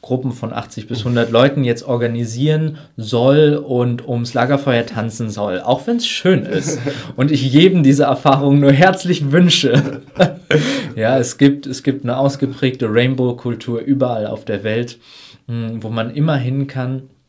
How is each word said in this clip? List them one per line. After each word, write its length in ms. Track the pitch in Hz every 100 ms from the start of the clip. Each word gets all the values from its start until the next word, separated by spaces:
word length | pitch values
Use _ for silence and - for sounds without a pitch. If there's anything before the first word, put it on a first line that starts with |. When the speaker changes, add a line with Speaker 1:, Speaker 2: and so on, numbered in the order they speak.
Speaker 1:
Gruppen 300 | - 127 123
von 200 | 117 113
achtzig 360 | 120 - - -
bis 160 | 120
hundert 260 | 113 120 113
Leuten 320 | 113 135 175
jetzt 220 | 123 117
organisieren 920 | - 120 117 117 117 117 147 156 160 156 - -
soll 580 | 107 117 127 147 151 147
und 440 | - 123 123 120 -
ums 260 | 120 117
Lagerfeuer 520 | 123 127 139 139 117 117
tanzen 440 | 110 113 110 113
soll, 300 | 101 104 92
auch 260 | 120 135 -
wenn's 220 | 240 -
schön 340 | - 180 165 -
ist 340 | - 156 147 135 139
Speaker 2:
<laughs> 180 | - -
Speaker 1:
und 140 | 143
ich 120 | 143 131
jedem 320 | 139 190 185
diese 200 | 135 139
Erfahrung 540 | 147 123 147 139 139 143
nur 120 | 139
herzlich 580 | 139 185 185 175 156 143
wünsche. 720 | 165 180 - 139 131 - - - -
<laughs> 240 | 175 - - 151 254 277 175 110
Ja, 200 | 110 131
es 180 | 117 -
gibt, 280 | 139 143 135
es 160 | 131
gibt 180 | 143 139
eine 120 | 120 131
ausgeprägte 720 | 139 139 131 - 131 127 113
Rainbow-Kultur 920 | 113 127 127 123 120 123 110 - 117
überall 440 | 139 139 123 113 104
auf 180 | 110
der 200 | - 101
Welt, 340 | 107 113 120 - - - - _ -
mm, 300 | 117 113 113
wo 60 | 107
man 220 | 113 113
immer 220 | 147 160 139
hin 300 | 123 139 139
kann. 380 | 131 127 131 131 _